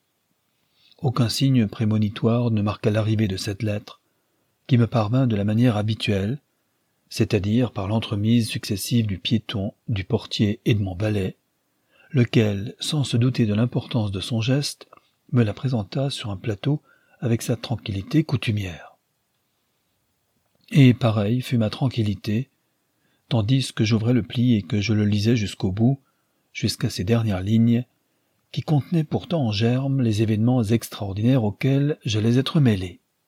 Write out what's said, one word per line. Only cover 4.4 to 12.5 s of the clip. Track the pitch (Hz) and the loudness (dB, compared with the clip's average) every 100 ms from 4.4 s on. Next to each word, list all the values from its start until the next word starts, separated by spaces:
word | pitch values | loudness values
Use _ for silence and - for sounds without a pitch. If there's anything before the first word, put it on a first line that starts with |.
| _ _ - | _ _ 2
qui | 120 | 4
me | 110 | 4
parvint | 117 107 127 127 | 0 0 2 2
de | 104 | 2
la | |
manière | 101 110 123 107 | 0 2 2 2
habituelle, | 107 110 - 98 98 143 _ _ _ _ _ _ - | -2 -2 -2 0 0 -4 _ _ _ _ _ _ -10
c'est-à-dire | - 107 107 98 113 120 | -2 0 0 2 0 0
par | - 95 | -2 -2
l'entremise | 110 - 104 107 120 110 | -2 -2 -2 2 2 2
successive | 120 - 101 - 120 110 | -4 -6 -6 -2 0 0
du | 95 | -4
piéton, | - 110 - 107 101 - - | -2 -2 -2 -6 -6 -8 -6
du | 101 | -4
portier | - 107 - - 104 110 - | -2 -4 -4 -2 0 0 0
et | 104 | 0
de | |
mon | 95 | 0
valet, | 87 107 104 92 - _ _ _ _ _ _ _ | -4 -2 -2 -4 -8 _ _ _ _ _ _ _
lequel, | 135 120 123 107 | 0 2 4 2